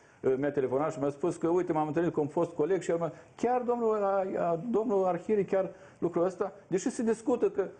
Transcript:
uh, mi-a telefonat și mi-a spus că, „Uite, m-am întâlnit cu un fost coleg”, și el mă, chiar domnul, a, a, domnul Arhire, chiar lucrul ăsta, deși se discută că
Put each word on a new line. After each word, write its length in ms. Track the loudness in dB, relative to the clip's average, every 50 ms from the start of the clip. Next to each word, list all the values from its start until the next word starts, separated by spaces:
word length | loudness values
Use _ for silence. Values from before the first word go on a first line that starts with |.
| -20 -20 -16 -2
uh, 120 | 0 0 2 2
mi-a 140 | 0 0
telefonat 400 | 0 0 0 0 0 0 0 -2
și 80 | -2 -2
mi-a 100 | -2 -4
spus 260 | -2 -2 -2 -2 -2
că, 120 | 0 0 2
„Uite, 260 | 2 2 2 0 0
m-am 140 | 0 0 0
întâlnit 260 | 0 0 0 0 0
cu 60 | 0
un 80 | -2 -2
fost 240 | 0 -2 -2 0
coleg”, 300 | 0 0 0 2 0 0
și 100 | 0 0
el 60 | -2 0
mă, 140 | -2 -4 -6 -10 -16 -20 -6
chiar 260 | -2 0 0 2 2
domnul, 420 | 0 0 0 0 2 0 2 2 2
a, 220 | 2 2 0 0 -2 -2 -2
a, 220 | 0 0 0 -2 -2 -2
domnul 360 | 0 0 0 2 2 2 2
Arhire, 380 | 2 0 0 0 0 0 2 2
chiar 260 | 2 2 0 0 -2 -6 -12 -20 -20 -8 -4
lucrul 280 | -4 -2 0 2 2
ăsta, 280 | 2 0 -2 -4 -6 -6 -10 -6 -4
deși 220 | -2 -2 -2 -2
se 140 | -2 0 0
discută 460 | 0 0 0 0 0 0 2 2 2
că 180 | 2 0 -2 -4 -6 -12